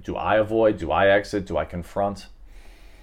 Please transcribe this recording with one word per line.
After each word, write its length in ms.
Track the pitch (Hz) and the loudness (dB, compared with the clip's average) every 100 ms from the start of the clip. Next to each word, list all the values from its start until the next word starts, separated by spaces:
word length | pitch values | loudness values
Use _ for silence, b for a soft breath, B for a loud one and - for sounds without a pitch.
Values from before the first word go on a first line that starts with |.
do 140 | - - | -10 -6
I 200 | 90 107 | 0 0
avoid? 420 | 104 113 110 95 | 2 4 2 2
Do 120 | 82 | 0
I 180 | 80 98 | 2 4
exit? 380 | 101 104 104 92 | 4 2 -6 -4
Do 100 | 78 | -4
I 80 | |
confront? 640 | 78 87 85 - 101 98 - - b b b b b b | -4 -8 -8 -4 -2 -4 -14 -20 b b b b b b